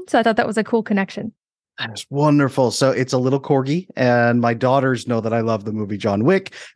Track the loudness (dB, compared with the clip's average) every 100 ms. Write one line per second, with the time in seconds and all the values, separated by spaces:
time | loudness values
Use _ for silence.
0 | -2 2 2 2 0 -2 0 -2 0 -2
1 | -2 -6 -12 -14 _ _ _ -12 -12 -10
2 | -6 0 4 4 2 2 0 2 2 2
3 | 0 0 0 0 0 0 0 -4 -4 -2
4 | 2 4 4 2 0 0 2 2 2 -2
5 | -2 -4 -2 -2 -2 -2 -4 -6 -6 -4
6 | -2 0 2 0 -2 -16 -10